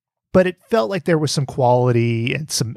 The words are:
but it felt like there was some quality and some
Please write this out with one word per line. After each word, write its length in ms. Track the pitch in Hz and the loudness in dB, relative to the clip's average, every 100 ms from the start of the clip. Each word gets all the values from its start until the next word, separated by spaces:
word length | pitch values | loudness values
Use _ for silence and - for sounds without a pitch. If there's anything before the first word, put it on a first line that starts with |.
| _ _ _ | _ _ _
but 140 | 185 185 | 0 0
it 160 | 175 - | -4 -2
felt 220 | 226 220 | -2 0
like 140 | 196 | -4
there 140 | - 160 | 0 0
was 140 | 147 | 0
some 140 | - 135 | -2 -4
quality 840 | 135 123 123 123 117 117 113 120 | 0 2 4 2 2 0 -2 -2
and 160 | 135 156 | -6 -6
some 260 | - 110 | -4 -6